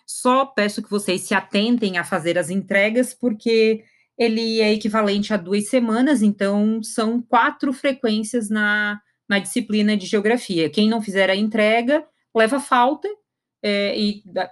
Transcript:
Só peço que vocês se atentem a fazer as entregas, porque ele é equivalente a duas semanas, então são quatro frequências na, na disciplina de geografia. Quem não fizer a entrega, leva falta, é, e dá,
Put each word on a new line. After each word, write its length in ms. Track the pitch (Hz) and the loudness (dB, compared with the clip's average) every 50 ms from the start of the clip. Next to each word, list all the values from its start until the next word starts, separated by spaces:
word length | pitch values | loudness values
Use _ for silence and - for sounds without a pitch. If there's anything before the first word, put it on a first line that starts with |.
| _ | _
Só 400 | - - - - 254 254 269 277 | -14 -10 -2 0 2 2 2 0
peço 360 | 269 - 214 202 208 - - | 0 0 -2 -2 -2 -2 -6
que 80 | 208 - | -6 -6
vocês 300 | 202 202 202 196 180 185 | -6 -4 -2 -2 -4 -4
se 140 | - - 208 | -2 -2 -2
atentem 640 | 190 - - - 202 214 240 240 233 214 190 180 175 | -2 -2 -2 -2 0 2 2 2 0 0 -2 -2 -4
a 60 | 165 | -4
fazer 340 | - 196 170 151 170 170 180 | -4 -4 -2 -2 0 0 0
as 120 | 165 151 | -2 -2
entregas, 640 | 185 196 190 - 202 196 202 220 226 247 254 - - | -4 -4 -2 0 0 2 2 2 2 0 -2 -2 -4
porque 720 | - 240 247 214 - - 233 226 226 220 220 220 220 - _ _ _ _ _ _ - | -4 -4 -4 -4 -2 -2 0 2 4 4 4 2 0 -4 _ _ _ _ _ _ -2
ele 420 | 233 240 220 226 226 226 220 220 | 0 0 0 0 -2 0 0 2
é 120 | 214 208 | 2 2
equivalente 600 | 214 214 - 214 214 220 208 202 202 202 208 - 214 | 2 0 0 0 0 2 2 2 0 0 0 -2 -2
a 20 | |
duas 320 | 190 170 180 202 208 208 - | -4 -2 -2 -2 -2 0 0
semanas, 540 | 262 254 233 226 220 240 254 311 285 214 | 0 0 2 2 2 2 2 2 4 4
então 600 | 214 208 202 - 202 196 202 208 208 220 220 226 | 4 2 2 0 0 0 0 2 2 0 0 -2
são 380 | 214 - - 240 220 220 233 240 | -6 -6 -4 -2 0 0 0 -2
quatro 520 | 233 - 254 233 254 294 294 - 294 277 | -2 0 2 2 2 2 0 -2 -4 -4
frequências 760 | 254 - - 277 262 269 - 220 214 220 220 - - 240 214 202 | -4 -2 -2 -2 -2 -2 -2 -2 0 -2 -2 -4 -4 -4 -4 -2
na, 520 | 214 214 208 208 208 208 208 208 208 208 - _ _ _ _ - | -2 0 0 0 0 0 -2 -4 -6 -8 -12 _ _ _ _ -2
na 100 | 202 196 | -2 -2
disciplina 580 | 190 - - 247 214 - 208 214 208 214 214 | -2 -2 -4 -6 -4 -2 0 0 2 2 0
de 100 | 202 185 | 0 -2
geografia. 640 | - 226 208 196 214 240 247 - - 180 165 160 147 | -2 -2 0 0 0 0 -2 -2 -4 -2 -2 -2 0
Quem 180 | - 214 208 220 | 0 2 2 2
não 140 | 233 226 | 2 0
fizer 260 | 214 202 185 196 190 185 | -4 -2 0 0 2 2
a 60 | 190 | 2
entrega, 680 | 202 214 214 233 220 208 214 220 233 240 247 294 320 320 - _ _ _ _ - | 0 0 0 0 2 2 2 2 2 2 2 0 0 -2 -6 _ _ _ _ 0
leva 240 | 226 220 214 277 269 | 2 2 2 2 -2
falta, 500 | 254 - - 262 269 269 302 - - 415 415 - _ _ _ _ _ _ _ _ - | -2 0 2 2 4 2 0 -2 -6 -8 -10 -12 _ _ _ _ _ _ _ _ -4
é, 320 | 208 202 202 202 196 - 214 | -2 -2 0 -2 -2 -2 -2
e 240 | 208 208 208 - - | -2 -2 -2 -6 -10
dá, 200 | 180 175 180 180 - | -8 -6 -6 -4 -2